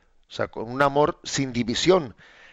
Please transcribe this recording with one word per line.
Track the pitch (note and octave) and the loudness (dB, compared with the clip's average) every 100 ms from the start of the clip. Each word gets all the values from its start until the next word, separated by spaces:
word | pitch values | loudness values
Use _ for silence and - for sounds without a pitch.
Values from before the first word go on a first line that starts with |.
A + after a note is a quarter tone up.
| _ _ _ | _ _ _
o | |
sea, | - G#2+ | -8 -8
con | - A2 | -6 -8
un | B2+ | 0
amor | C#3+ C#3 D3 - | 2 4 2 0
sin | - - C3+ | -6 -4 -2
división. | A#2+ A2+ A#2 D#3 F#3 C3 - - - - | -2 -2 0 4 4 2 -14 -20 -20 -20